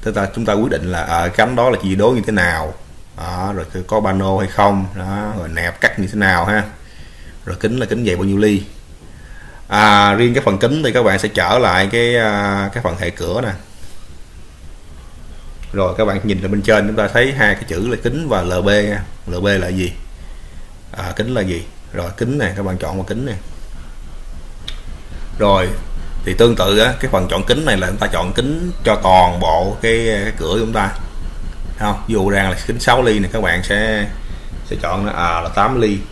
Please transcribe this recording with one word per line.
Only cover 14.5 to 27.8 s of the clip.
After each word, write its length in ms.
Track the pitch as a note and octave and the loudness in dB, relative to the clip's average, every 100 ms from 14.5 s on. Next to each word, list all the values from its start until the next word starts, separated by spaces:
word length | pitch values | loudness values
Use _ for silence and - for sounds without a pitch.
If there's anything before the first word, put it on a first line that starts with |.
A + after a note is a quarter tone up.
| - - - - - - - - - - - - | -18 -16 -16 -16 -16 -16 -16 -14 -14 -14 -14 -8
Rồi 220 | G2 F#2 F2+ | -2 0 2
các 60 | |
bạn 160 | G#2+ G2 | 0 0
nhìn 180 | G#2 F#2 | -2 -2
lên 100 | F#2+ | 0
bên 120 | G#2 | 0
trên, 240 | G2 G#2+ G#2 | 4 4 4
chúng 100 | G#2+ | 0
ta 120 | G2+ | 2
thấy 240 | B2 C3 | 4 2
hai 220 | C3+ G#2+ | 4 2
cái 100 | G2 | 2
chữ 240 | - E2 A2+ | -2 -4 -2
là 80 | A2+ | -2
kính 260 | A#2+ C#3 D#3+ | -2 -2 0
và 140 | G#2 | 0
L 100 | F2 F2+ | 0 0
B 40 | F#2+ | 2
ha. 340 | G#2 G#2 G2+ - - - | 2 2 -2 -6 -10 -8
L 140 | F2 | -2
B 60 | G2+ | 0
là 220 | G2 F#2 | 2 0
gì? 240 | F#2+ F2+ - - - - - - - - - - | -2 -2 -4 -12 -14 -14 -14 -14 -14 -14 -16 -14
À, 200 | - F2+ E2+ | -10 -8 -4
kính 180 | A2 | -2
là 60 | B2 | 0
gì? 240 | F#2+ E2+ - - - | -2 -4 -6 -14 -10
Rồi 180 | - E2+ F2+ | -8 -8 -4
kính 220 | A#2+ C#3+ | -2 0
nè, 140 | G#2 F#2+ | -2 -2
các 60 | |
bạn 140 | G2 F#2 | -4 -4
chọn 180 | D#2+ F#2 | -4 -6
vào 80 | |
kính 220 | F#2 G#2+ C3+ | -6 -4 -4
nè. 60 | F#2+ - - - - - - - - - - - - - - - - - - - - | -6 -8 -12 -10 -12 -12 -12 -12 -12 -12 -12 -12 -12 -10 -10 -10 -12 -12 -10 -8 0
Rồi, 300 | G#2 G2 F#2 - - - - - | 2 4 2 -2 -4 -6 -4 -4
thì 100 | - F#2+ | -2 4
tương 180 | A#2 A2+ | 4 6
tự 220 | F#2 G#2 | 4 4
á, 160 | A#2 C3+ | 4 2
cái 100 | - | 0
phần 180 | F#2+ F2+ | 0 0
chọn 140 | E2+ | -2
kính 200 | G2+ D3 | 0 2
này 120 | D3+ | 2
là 100 | G2+ | 2